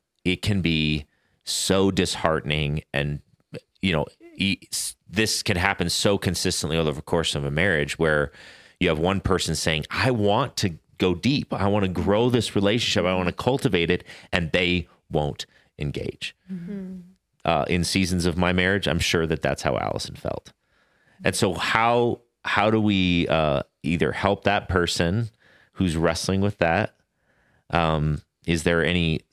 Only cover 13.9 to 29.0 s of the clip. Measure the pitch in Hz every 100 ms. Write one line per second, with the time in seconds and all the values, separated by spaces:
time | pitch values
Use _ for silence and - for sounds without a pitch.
13.9 | - - - - 95 82 90 90 90 82
14.9 | _ - 82 73 - - _ _ - 73
15.9 | - - - - - 180 185 175 202 185
16.9 | 185 180 _ _ _ - 80 - 90 82
17.9 | 95 92 90 87 82 87 90 90 98 80
18.9 | 85 - 87 80 80 69 67 73 58 52
19.9 | 50 - - - - - _ _ _ _
20.9 | _ _ - - 95 104 85 - 113 117
21.9 | 120 120 - _ _ - - 104 110 107
22.9 | 95 92 87 - 80 78 69 - _ -
23.9 | 82 71 - 98 101 - 101 - 92 85
24.9 | - 87 101 117 _ _ _ _ - 92
25.9 | 80 82 82 - 95 101 - 82 87 110
26.9 | _ _ _ _ _ _ _ - 82 80
27.9 | 78 76 73 - _ - 85 82 85 78
28.9 | 90